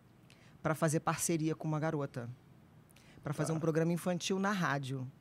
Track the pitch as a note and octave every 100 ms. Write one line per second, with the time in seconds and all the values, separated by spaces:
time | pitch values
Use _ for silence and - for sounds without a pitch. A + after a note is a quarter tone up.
0 | - - - - - - D#3 D#3 E3 D#3
1 | E3 D#3 - E3 D#3 D#3 D#3 D3+ D#3+ D#3
2 | C#3 C3 A#2 B2 - - - - - -
3 | - - C#3+ D3 D3+ D#3+ E3 D#3 E3 E3+
4 | F3+ F3 - F#3+ F#3+ G3+ D#3 C#3+ C3 C3+
5 | B2+ -